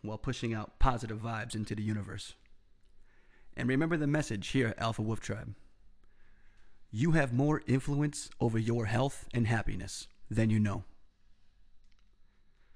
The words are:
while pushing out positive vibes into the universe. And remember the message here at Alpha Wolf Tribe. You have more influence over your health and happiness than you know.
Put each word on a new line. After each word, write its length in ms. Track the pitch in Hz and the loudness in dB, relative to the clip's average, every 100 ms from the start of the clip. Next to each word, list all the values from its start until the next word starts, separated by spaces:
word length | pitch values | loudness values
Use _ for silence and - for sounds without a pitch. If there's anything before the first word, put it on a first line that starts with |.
while 160 | 107 107 | -10 -6
pushing 340 | - 123 117 | -6 -4 -4
out 240 | 113 - - | -4 -8 4
positive 420 | 135 120 110 110 | 6 6 -4 -6
vibes 360 | 113 110 110 107 | -6 -6 -4 -4
into 180 | 104 | -4
the 80 | 107 | -2
universe. 540 | 107 110 95 92 - - - - - - - - - - - - - - | -2 -2 -4 -10 -12 -16 -20 -20 -20 -20 -20 -20 -20 -20 -20 -20 -14 -2
And 100 | 123 | 0
remember 300 | 135 165 170 | 2 2 2
the 80 | 147 | 2
message 440 | 151 - 104 - | 2 0 -4 0
here 180 | 131 113 | 2 2
at 100 | - | 0
Alpha 240 | 113 110 | -2 0
Wolf 180 | 110 107 | -2 -2
Tribe. 360 | - 107 107 101 - - - - - - - - - - - - - | -4 -8 -8 -14 -18 -20 -20 -20 -20 -20 -20 -20 -20 -20 -20 -18 -10
You 220 | 107 165 | 0 4
have 200 | 160 139 | 6 4
more 300 | 120 147 151 - | 4 4 2 2
influence 640 | 131 147 143 147 147 - - | 2 2 0 0 -2 -10 0
over 200 | 117 113 | 0 2
your 260 | 110 117 104 | 0 0 0
health 420 | 113 139 - - | 0 0 -2 -4
and 140 | 120 110 | 0 2
happiness 600 | 113 104 107 - - - - - | 2 0 -2 -6 -10 -12 -16 -2
than 220 | 107 113 | 2 4
you 80 | 110 | 4
know. 260 | 104 98 - - - _ - - - - - - - - - - - - - _ - | 4 0 -6 -16 -20 _ -20 -20 -20 -20 -20 -20 -20 -20 -20 -20 -20 -20 -20 _ -20